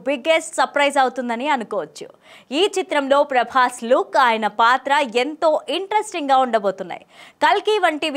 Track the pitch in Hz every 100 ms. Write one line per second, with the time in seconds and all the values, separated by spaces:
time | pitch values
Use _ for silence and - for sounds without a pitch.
0 | 262 285 294 320 320 - 269 285 285 277
1 | 262 262 240 226 285 269 214 208 151 -
2 | - - _ - _ 277 392 381 - 294
3 | 269 277 294 254 233 190 185 - 226 285
4 | 392 311 247 220 214 208 233 262 277 269
5 | 269 233 262 302 320 311 - 320 392 427
6 | 415 349 277 269 254 226 196 190 180 -
7 | - - - _ 302 381 - 427 349 302
8 | 320